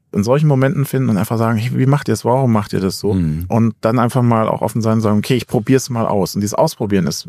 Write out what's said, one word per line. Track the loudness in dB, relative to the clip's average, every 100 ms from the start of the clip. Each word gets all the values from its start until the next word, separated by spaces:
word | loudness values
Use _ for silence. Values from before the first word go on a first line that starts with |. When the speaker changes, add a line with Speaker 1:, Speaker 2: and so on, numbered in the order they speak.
| -6
Speaker 1:
in | -2
solchen | 2 4 4
Momenten | 4 2 0 -2
finden | 0 0
und | 0
einfach | 0 0
sagen, | 0 0
hey, | -2 0
wie | 2
macht | 2 0
ihr |
das, | -2
warum | 0 2 2
macht | 2 0
ihr | -2
das | -2 -2
so? | -2
Speaker 2:
Mhm. | 0 0 -2 -2
Speaker 1:
Und | 0 0 0
dann | -2 0
einfach | 0 2
mal | 2 2 0
auch | -2
offen | -2 -2
sein | 0
und | 0
sagen, | 2 0
okay, | 0
ich | -2 0
probier's | -4 2 0 0
mal | -4 -2
aus. | -2 -2
Und | -2
dieses | -4
Ausprobieren | 0 -2 -2 -2 0 0
ist | -4